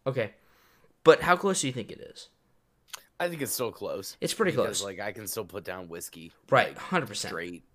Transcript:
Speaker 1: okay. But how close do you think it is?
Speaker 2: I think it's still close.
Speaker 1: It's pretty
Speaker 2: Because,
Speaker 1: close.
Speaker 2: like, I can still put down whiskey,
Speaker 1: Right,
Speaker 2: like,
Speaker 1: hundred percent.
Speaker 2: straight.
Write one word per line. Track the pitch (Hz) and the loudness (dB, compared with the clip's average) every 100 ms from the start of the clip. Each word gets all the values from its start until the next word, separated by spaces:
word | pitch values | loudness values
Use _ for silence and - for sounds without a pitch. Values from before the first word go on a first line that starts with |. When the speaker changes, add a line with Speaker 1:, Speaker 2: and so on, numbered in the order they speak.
| - | -4
Speaker 1:
okay. | 127 104 - _ _ _ _ - _ | -2 -2 -6 _ _ _ _ -20 _
But | - 151 | 8 8
how | 151 180 | 8 4
close | 196 190 | 4 0
do | 139 | -2
you | |
think | 127 101 | -4 -10
it | - | -12
is? | - - - _ _ _ _ _ _ - - _ | -16 -18 -20 _ _ _ _ _ _ -20 -20 _
Speaker 2:
I | 175 | -4
think | 165 | -2
it's | 127 | -4
still | - 117 | -2 -2
close. | - 98 85 98 - | -4 -6 -6 -8 -6
Speaker 1:
It's | - | -4
pretty | - 196 | 0 2
Speaker 2:
Because, | 131 107 95 | 2 2 0
Speaker 1:
close. | |
Speaker 2:
like, | 101 90 | -4 -6
I | 101 | -8
can | 117 107 | -8 -6
still | - 92 | -6 -6
put | 95 | -8
down | 87 92 87 | -8 -8 -8
whiskey, | 85 - 82 82 - - | -10 -10 -14 -16 -18 4
Speaker 1:
Right, | 135 90 | 4 4
Speaker 2:
like, | - | -2
Speaker 1:
hundred | - 190 120 | -2 -2 -2
percent. | 104 - | -6 -6
Speaker 2:
straight. | 85 87 85 - | -6 -6 -10 -16